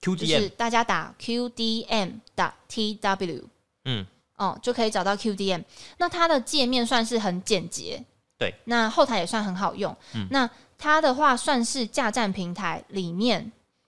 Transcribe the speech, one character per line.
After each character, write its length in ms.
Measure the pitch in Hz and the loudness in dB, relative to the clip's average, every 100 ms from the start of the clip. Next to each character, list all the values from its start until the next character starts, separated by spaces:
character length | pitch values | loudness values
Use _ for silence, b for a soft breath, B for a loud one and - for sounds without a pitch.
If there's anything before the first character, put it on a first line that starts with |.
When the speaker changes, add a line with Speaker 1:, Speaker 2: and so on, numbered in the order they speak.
Speaker 1:
Q 120 | 180 185 | -2 0
D 160 | 160 | 2
M。 80 | 151 | 2
Speaker 2:
就 40 | |
是 60 | - | 2
大 200 | - 233 | -2 0
家 140 | 233 | 2
打 320 | 233 196 240 - | 2 0 -4 -10
Q 320 | - 240 247 | -4 -4 -4
D 320 | 240 226 226 190 | -4 -2 -2 -2
M 220 | 226 180 220 - - | -2 -2 -6 -8 -2
dot 160 | 180 - - | -2 -4 -10
T 260 | - 214 | -4 -4
W， 520 | 214 202 190 185 143 - _ _ _ 135 | -2 -2 0 -2 -8 -12 _ _ _ -6
Speaker 1:
嗯。 200 | 113 92 _ _ - | -6 -6 _ _ -4
Speaker 2:
哦， 200 | 190 - | -4 -2
就 100 | - | -4
可 140 | 240 220 | 0 0
以 60 | |
找 120 | 214 | 0
到 140 | 185 202 | 0 0
Q 160 | 220 | -2
D 180 | 196 196 | -2 0
M。 100 | 175 - B B B | -2 -4 B B B
那 100 | 349 | -2
它 200 | 349 339 | 2 4
的 120 | 294 | 4
界 280 | 226 302 247 | 2 0 2
面 180 | 254 233 | 2 2
算 180 | 247 | 2
是 140 | 226 233 | 2 0
很 260 | 202 175 | 0 -2
简 240 | - 190 170 | 0 0 0
洁。 380 | - 78 71 - _ _ - | -8 -10 -12 -14 _ _ -4
Speaker 1:
对。 160 | 98 - - | -4 -4 -2
Speaker 2:
那 220 | 233 220 | 0 2
后 160 | - | 4
台 140 | 277 214 | 4 2
也 80 | 175 | -2
算 180 | 226 | -2
很 120 | 208 180 | -2 -2
好 180 | 196 | -2
用。 240 | - 180 - B | -2 -6 -6 B
Speaker 1:
嗯。 140 | B 190 | B -2
Speaker 2:
那 180 | 269 233 B B B | 0 0 B B B
它 240 | 302 311 | 2 4
的 140 | 311 277 | 4 4
话 200 | 302 240 | 4 4
算 300 | - 262 233 | 2 2 2
是 220 | 269 220 | -2 -2
架 240 | - 233 | 0 0
站 200 | 233 208 | 2 0
平 220 | 196 175 | -2 -6
台 300 | 175 180 165 - | -4 -4 -4 -6
里 220 | 196 175 | -6 -4
面 400 | 175 240 185 180 - _ _ | 0 2 2 -2 -14 _ _